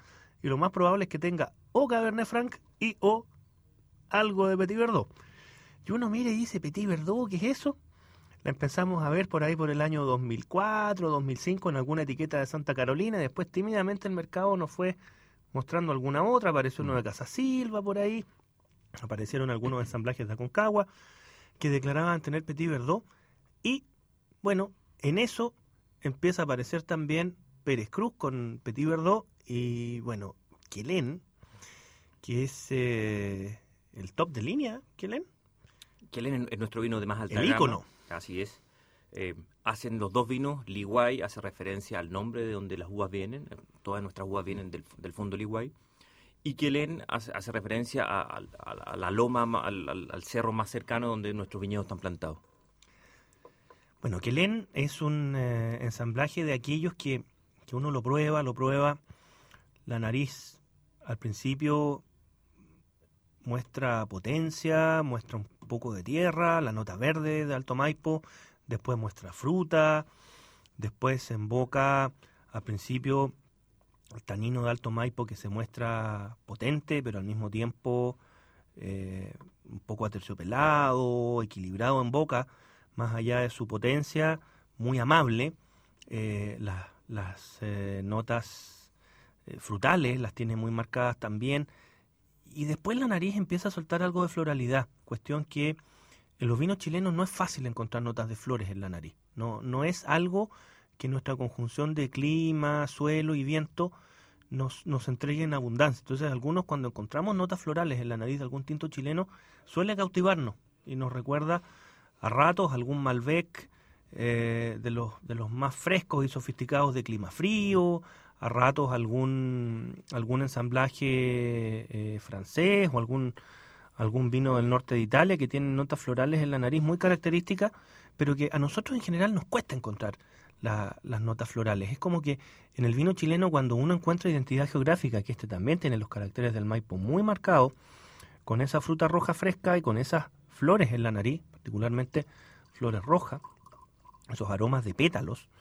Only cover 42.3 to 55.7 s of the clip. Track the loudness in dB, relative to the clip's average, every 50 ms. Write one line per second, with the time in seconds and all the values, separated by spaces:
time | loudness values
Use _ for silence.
42.3 | -4 -4 -4 -4 -4 -6 -6 -6 -8 -8 -8 -8 -4 -4 -4 -4 -4 -4 -6 -6
43.3 | -8 -12 -14 -16 -18 -18 -20 -20 _ _ -10 -8 -6 -6 -6 -8 -10 -10 -8 -4
44.3 | -4 -4 -4 -4 -6 -8 -8 -10 -10 -12 -14 -16 -18 -14 -14 -12 -8 -6 -6 -4
45.3 | -4 -6 -6 -6 -4 -6 -6 -8 -10 _ _ _ _ _ _ _ _ _ -20 _
46.3 | _ _ -8 -6 -2 0 0 2 2 2 0 -2 -6 -8 -8 -6 -6 -6 -6 -6
47.3 | -10 -8 -6 -6 -6 -4 -4 -2 -2 -2 -2 -2 -2 -2 0 0 0 -2 -2 -4
48.3 | -6 -10 -12 -14 -16 -14 -12 -12 -12 -10 -10 -10 -6 -4 -2 2 4 4 4 4
49.3 | 4 2 2 2 0 0 0 -2 -4 -4 -4 -6 -6 -6 -8 -10 -10 -10 -8 -4
50.3 | -2 -2 0 0 0 0 -2 -2 -6 -8 -4 -4 -2 -2 -2 -2 -4 -4 -4 -4
51.3 | -4 -6 -6 -8 -6 -6 -4 -2 -2 -2 -4 -4 -6 -6 -6 -6 -6 -6 -6 -8
52.3 | -8 -10 -14 _ _ _ _ _ _ _ _ _ _ _ -20 -20 -20 _ _ _
53.3 | _ _ -20 -20 _ _ _ -20 -20 _ _ _ _ _ -6 -4 -4 -2 -2 0
54.3 | 2 2 2 2 0 -2 -4 -4 -2 -2 -2 -2 -2 -2 -2 -2 0 0 -2 -2
55.3 | 0 0 0 0 0 0 -2 -2